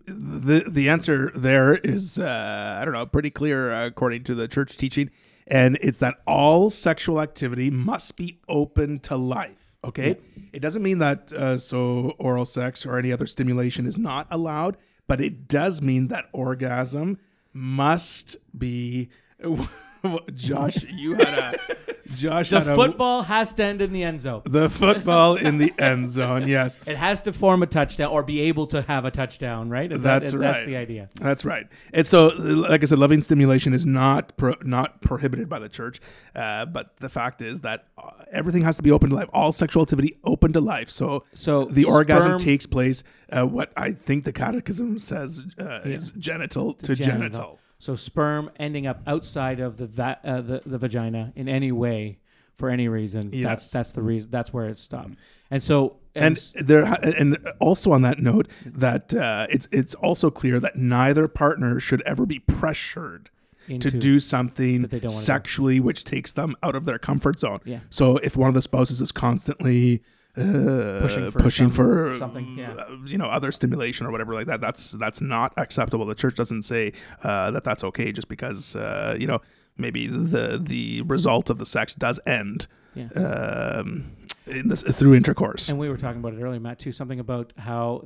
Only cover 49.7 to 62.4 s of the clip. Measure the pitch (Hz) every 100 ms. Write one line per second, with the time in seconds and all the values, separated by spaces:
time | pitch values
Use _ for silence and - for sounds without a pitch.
49.7 | 110 117 113 127 - 147 127 120 127 -
50.7 | 127 123 120 113 113 113 - 131 131 135
51.7 | 120 120 113 107 98 _ _ _ _ 131
52.7 | 123 117 110 107 107 104 131 117 110 -
53.7 | 131 117 - 113 113 110 120 117 123 110
54.7 | 107 - 131 131 - _ _ _ 135 -
55.7 | 147 135 - - 151 156 160 - - 139
56.7 | 151 156 - 156 156 147 147 170 - 151
57.7 | 190 196 139 127 147 123 214 - - 123
58.7 | 139 127 - - 233 120 104 110 147 -
59.7 | - 131 - 175 170 160 - 127 123 -
60.7 | - 127 123 135 147 156 - 147 160 123
61.7 | 123 - 131 - - 233 143